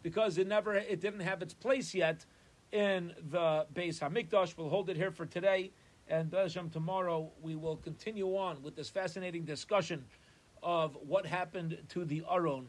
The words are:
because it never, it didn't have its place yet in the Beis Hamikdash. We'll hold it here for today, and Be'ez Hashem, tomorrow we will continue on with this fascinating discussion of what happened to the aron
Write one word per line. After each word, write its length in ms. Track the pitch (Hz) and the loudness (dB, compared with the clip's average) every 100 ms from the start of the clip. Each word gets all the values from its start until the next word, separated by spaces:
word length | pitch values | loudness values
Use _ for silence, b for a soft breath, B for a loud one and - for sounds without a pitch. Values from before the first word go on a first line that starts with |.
because 360 | 170 196 220 165 | -2 2 2 2
it 80 | 190 | 4
never, 280 | 214 208 | 2 4
it 260 | 202 214 180 | 0 0 -2
didn't 200 | 190 202 | -2 -2
have 220 | 180 190 | -4 -2
its 100 | 170 | -6
place 420 | - 226 269 - | -6 2 2 2
yet 300 | 185 165 160 - b b b _ | 2 2 2 -8 b b b _
in 420 | 208 202 185 175 170 160 | 2 4 2 -2 -8 -4
the 360 | 170 165 156 151 | 2 4 4 0
Beis 240 | 147 175 160 | -2 -4 -2
Hamikdash. 580 | 143 220 160 208 175 - | -2 -2 2 4 4 -2
We'll 140 | 160 | 0
hold 180 | 185 185 | 0 0
it 80 | 165 | 0
here 140 | 190 | -2
for 160 | 170 160 | -2 -6
today, 460 | 175 190 190 190 b b b - | 0 2 2 0 b b b -2
and 240 | 160 160 | 0 0
Be'ez 240 | 180 185 | 0 0
Hashem, 160 | 175 170 | -2 -4
tomorrow 600 | 165 160 190 180 165 160 - | -4 -2 0 0 0 -2 -8
we 140 | 160 156 | -8 -4
will 200 | 160 156 | -4 -4
continue 600 | 175 160 220 214 190 190 | -8 -8 -8 -2 0 0
on 260 | 185 143 | -2 -4
with 140 | 143 156 | -10 -10
this 120 | 147 | -6
fascinating 560 | 190 185 196 185 170 | -4 -4 -4 -6 -4
discussion 600 | 156 147 - 202 170 160 123 B B B B - | -6 -6 2 2 2 -6 -8 B B B B -6
of 340 | 170 170 156 135 143 | 0 2 2 -2 0
what 200 | 190 165 | 0 2
happened 520 | 180 180 190 165 156 - | -2 -2 -2 -4 -4 -6
to 160 | 175 | -4
the 200 | 165 156 160 | -2 -2 2
aron 380 | 180 165 135 | 2 4 0